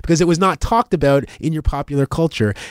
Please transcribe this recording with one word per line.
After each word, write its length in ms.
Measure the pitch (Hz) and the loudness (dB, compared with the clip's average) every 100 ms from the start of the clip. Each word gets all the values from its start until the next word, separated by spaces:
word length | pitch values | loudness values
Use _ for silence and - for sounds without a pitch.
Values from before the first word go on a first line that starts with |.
because 200 | - 165 | 0 2
it 60 | 170 | 2
was 100 | 170 | 2
not 240 | 190 151 | 2 0
talked 320 | - 233 - | 0 0 0
about 320 | 175 139 139 127 - | 0 2 2 0 -6
in 140 | 160 | -6
your 100 | 156 | -2
popular 420 | - 139 143 143 135 | -2 -4 -4 -2 -2
culture. 480 | - 165 - 107 98 - | 0 -2 0 -2 -2 -10